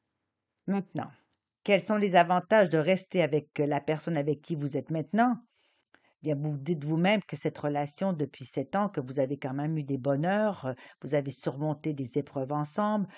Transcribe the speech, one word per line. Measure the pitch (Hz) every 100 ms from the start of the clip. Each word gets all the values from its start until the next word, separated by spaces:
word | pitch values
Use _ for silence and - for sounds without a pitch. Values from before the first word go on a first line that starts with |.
| _ _ _ _ _ _ -
Maintenant, | 196 185 - - - _ _ _ _ -
quels | 196
sont | 175 214
les | 202 175
avantages | 170 180 - 220 180
de | 160
rester | 151 185 - 180
avec, | 151 147 - -
euh, | 147
la | 143
personne | 143 151 - 156
avec | 147 143
qui | - 156
vous | 143 143
êtes | -
maintenant ? | 160 156 214 247 240 - _ _ _ _ _ _ _
Bien, | 151
vous | 143 151 147
dites | 143 165 147
vous-même | 160 180 214
que | - 143
cette | 156 -
relation | 147 143 143 - 196
depuis | 156 139 - 123
sept | 151 131 196
ans, | 202
que | 156
vous | 127 135
avez | 131 143
quand | 131
même | 139 151 156
eu |
des | 139 135
bonheurs, | 139 139 170 202 214 175 131
euh, | 127 - -
vous | -
avez | 147 139
surmonté | 131 151 135 151 147 156
des | 143 127 147
épreuves | 139 139 131
ensemble, | 147 147 - 208 214 180